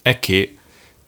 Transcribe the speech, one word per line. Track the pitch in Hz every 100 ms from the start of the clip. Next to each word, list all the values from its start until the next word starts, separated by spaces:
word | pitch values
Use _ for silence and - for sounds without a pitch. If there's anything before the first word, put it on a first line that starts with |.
è | 127 123
che | - 95 98 - _ _ _ _